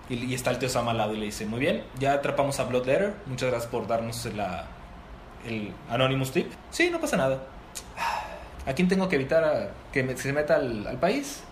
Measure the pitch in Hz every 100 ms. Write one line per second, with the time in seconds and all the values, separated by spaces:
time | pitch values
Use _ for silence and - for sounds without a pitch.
0 | - 123 127 123 - 123 131 127 117 113
1 | 107 110 104 - 104 117 147 220 - 131
2 | 135 143 143 135 139 135 120 123 127 147
3 | 202 202 - 127 127 120 117 117 104 113
4 | 113 117 120 104 98 85 - - - -
5 | - - - - 120 113 101 90 - 117
6 | 131 135 131 175 180 - - - 349 339
7 | 311 196 135 131 - - - - - -
8 | - - - - - - - 135 180 190
9 | 185 143 127 160 160 135 101 - - 139
10 | 127 123 135 143 151 160 135 110 98 127
11 | 175 269 285 - -